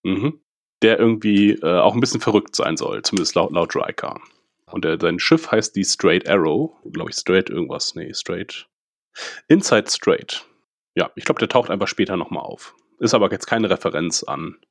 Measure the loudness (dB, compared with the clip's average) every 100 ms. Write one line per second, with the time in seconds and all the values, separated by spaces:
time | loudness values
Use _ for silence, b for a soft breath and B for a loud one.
0 | -4 -2 -2 -4 _ _ _ 2 4 6
1 | 4 2 2 4 4 4 2 4 4 4
2 | 0 -2 0 0 0 -4 -2 -2 -4 -4
3 | -4 -2 -2 0 0 0 -2 -2 -6 -6
4 | -10 -10 -16 _ _ _ _ -6 -2 0
5 | 0 0 2 2 2 -2 0 -2 -2 0
6 | 2 2 2 2 2 0 -2 -6 -12 -10
7 | -8 -6 0 2 0 -4 -6 -6 -8 -8
8 | -10 -10 -8 -8 -8 -14 -18 _ _ _
9 | _ -16 B B B 4 6 2 2 -2
10 | 2 0 0 -12 -12 _ _ _ _ -4
11 | -4 -4 -4 -2 0 0 0 -2 -4 -2
12 | -2 -2 -4 -8 -10 -14 -18 _ _ -4
13 | 2 4 2 -2 -4 0 0 0 -2 -2
14 | -2 -4 -6 -8 -8 -12 _